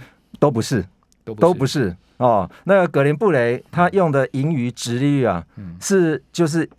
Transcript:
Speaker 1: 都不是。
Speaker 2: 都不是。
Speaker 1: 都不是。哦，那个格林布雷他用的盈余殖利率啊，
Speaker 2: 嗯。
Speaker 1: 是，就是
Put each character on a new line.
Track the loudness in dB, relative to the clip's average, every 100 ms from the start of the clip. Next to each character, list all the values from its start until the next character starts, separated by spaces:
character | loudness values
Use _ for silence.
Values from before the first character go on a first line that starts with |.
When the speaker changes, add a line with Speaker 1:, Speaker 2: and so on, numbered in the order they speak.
| -20 _ _ 0
Speaker 1:
都 | 0
不 | 0
是。 | -2 -2 -4 _ _ _ -12
Speaker 2:
都 |
不 | 0
是。 |
Speaker 1:
都 | 2
不 | 2 -2
是。 | 0 -2 -4 _ 0
哦， | 2 2 0 -8 0
那 | 2
个 | 2
格 | 0
林 | 0
布 | 0 0
雷 | 2 0 -2 -6
他 | -2 0
用 | 2 2
的 | 0 0
盈 | -2 -2
余 | -2 -4
殖 | -6 -6 -2
利 | 0 2
率 | 0
啊， | 0 -6 -16
Speaker 2:
嗯。 | -16 -12
Speaker 1:
是， | -2 2 2 -2 _
就 | -2 0
是 | 0 -4